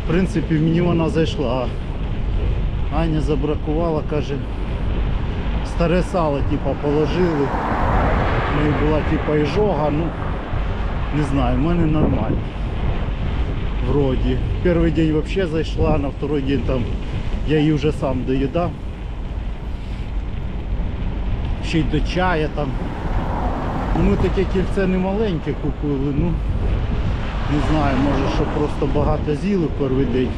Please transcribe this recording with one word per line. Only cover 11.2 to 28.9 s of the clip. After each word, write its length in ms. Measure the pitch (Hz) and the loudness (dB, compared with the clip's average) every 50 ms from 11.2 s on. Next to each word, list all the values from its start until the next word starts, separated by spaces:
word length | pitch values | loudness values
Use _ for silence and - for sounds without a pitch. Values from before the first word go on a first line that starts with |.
| 151 | 0
знаю, 340 | 139 135 139 131 120 127 127 | 0 2 2 2 2 2 2
в 40 | |
мене 240 | 135 160 175 175 165 | 2 2 2 2 4
нормально. 520 | 156 151 156 - - 135 123 - 113 - - - - - - - - - - - - - - - - - - - - - - - - - - - - - - - - | 4 4 4 4 2 2 0 0 0 -2 -2 -2 -4 -6 -4 -4 -4 -4 -2 -2 0 0 0 -2 -2 -2 -2 -2 -2 0 -2 -2 -2 -2 -2 -2 -2 -2 -2 0 0
Вроді. 480 | 131 143 143 135 127 117 110 123 127 123 113 - - - - | 2 2 2 2 2 2 2 2 0 0 0 0 -2 0 2
Перший 280 | 180 175 165 170 165 | 2 2 4 4 2
день 300 | 156 160 160 156 151 156 | 2 2 2 2 2 0
взагалі 300 | 147 - - 190 196 165 | 0 0 -2 -2 -2 0
зайшла, 460 | 151 160 151 143 - 165 165 160 156 156 | 0 -2 -2 -2 0 0 2 2 2 2
на 100 | 143 139 | 0 -2
второй 340 | 127 - - 143 151 147 | -4 -4 -4 -2 -2 0
день 200 | 131 131 139 135 - - | 0 0 0 0 0 0
там 160 | 135 131 113 - 107 - - - - - - - - - - - | 0 0 0 -2 -2 -4 -4 -4 -4 -2 -2 -2 -2 -2 0 2
я 120 | 147 156 | 2 4
її 140 | 147 156 156 | 4 4 2
вже 180 | 147 127 151 | 2 2 0
сам 320 | 147 - - 143 127 127 123 117 | 0 0 -2 -2 0 0 0 0
доїдав. 440 | 131 135 135 135 - 170 175 - - - - - - - - - - - - - - - - - - - - - - - - - - - - - - - - - - - - - - - - - - - - - - - - - - - - - - - - - - - - - | 0 0 0 0 0 0 -2 -2 -4 -6 -8 -8 -8 -8 -8 -8 -6 -6 -6 -6 -6 -4 -4 -4 -6 -6 -6 -6 -6 -6 -6 -6 -6 -6 -6 -4 -4 -4 -4 -4 -4 -4 -4 -4 -6 -6 -4 -4 -2 -2 -2 -2 -2 -2 -4 -4 -2 -2 -2 -2 -2 -2 0 -2 -2 -2 -2 0
Ще 120 | - 165 | 0 2
й 40 | 147 | 2
до 160 | 123 - 151 | 2 2 0
чая 480 | 143 - - 180 180 185 180 160 156 147 - | 0 0 0 0 2 2 2 0 0 -2 -2
там. 120 | - 147 135 127 - - - - - - - - - - - - - - - - - - - - - - - - 151 | -2 -4 -2 -2 -4 -4 -4 -6 -6 -4 -2 -2 -2 -2 -2 -2 -2 -2 -2 -2 -2 -4 -4 -4 -2 -2 0 2 2
Ну, 120 | 170 190 | 4 4
ми 60 | 202 196 | 4 4
таке 280 | - 185 - 190 185 - - | 2 2 2 2 0 0 2
кільце 340 | 190 175 160 - 202 190 180 | 0 0 0 0 0 2 2
не 100 | 185 185 | 2 0
маленьке 560 | 185 190 196 208 226 214 180 151 - - 143 - | 0 0 0 0 0 0 0 -2 -2 -4 -4 -4
купили, 520 | - 151 131 - - 147 143 135 135 147 139 143 | -2 -4 -4 -2 -2 -2 -2 0 0 -2 0 0
ну, 140 | 165 175 165 156 - - - - - - - - - - - - - - - - - - - - - - 143 | 0 0 0 0 0 0 0 0 0 0 0 0 0 0 -2 0 0 0 -2 -2 -2 -4 -4 -2 -2 0 0
не 60 | 151 147 - | 0 2 2
знаю, 280 | 156 156 147 143 135 131 | 2 2 2 2 2 2
може, 380 | 135 143 139 139 - - - | 2 2 2 2 2 2 2
що 80 | - 151 | 0 0
просто 420 | - - 147 147 147 - - 160 139 | 0 0 0 0 0 0 0 0 0